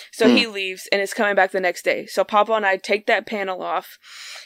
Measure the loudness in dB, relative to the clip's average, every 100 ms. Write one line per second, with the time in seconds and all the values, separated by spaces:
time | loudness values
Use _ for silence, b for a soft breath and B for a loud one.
0 | B 2 6 6 2 -2 -6 -8 -4 -2
1 | -2 0 0 2 2 2 -2 -2 -2 -2
2 | -2 -2 0 2 2 2 0 0 0 -2
3 | 0 -2 -2 -6 -6 -6 -6 -6 -6 -14
4 | B B B B